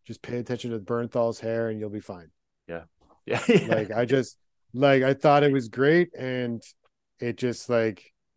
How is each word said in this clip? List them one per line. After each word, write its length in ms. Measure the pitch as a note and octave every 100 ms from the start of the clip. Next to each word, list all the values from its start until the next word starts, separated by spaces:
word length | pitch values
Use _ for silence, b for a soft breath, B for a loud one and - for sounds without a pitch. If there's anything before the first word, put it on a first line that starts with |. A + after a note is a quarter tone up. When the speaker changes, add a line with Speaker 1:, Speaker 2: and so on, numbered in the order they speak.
| -
Speaker 1:
just 160 | A2+
pay 160 | - B2
attention 320 | A#2 A#2+ A#2+
to 80 | A2+
Bernthal's 600 | G2 A#2 A#2 B2 A#2 A2
hair, 300 | A2+ A2+ A2+
and 100 | A2
you'll 100 | G#2+
be 100 | G#2
fine." 300 | - F#2 E2 _ _ _ -
Speaker 2:
Yeah. 160 | E2+ E2 _
<laughs> 220 | _ _ -
Yeah. 160 | - -
Yeah. 280 | G#3 A2+ A2
Speaker 1:
Like, 160 | G#2
I 140 | A2 A#2+
just, 320 | C3+ A#2+ - _ _ _
like, 300 | B2 C#3 C3+
I 100 | C3
thought 300 | C#3 D3+ C#3+
it 80 | D3
was 160 | C3+ A2+
great, 460 | A#2+ C#3 E3+ F3 C3+
and 460 | B2+ B2+ B2 A2+ - - _ _ _ -
it 180 | A#2+ A2
just, 320 | B2 A2 -
like, 440 | A#2+ A2+ F#2+ _ _ _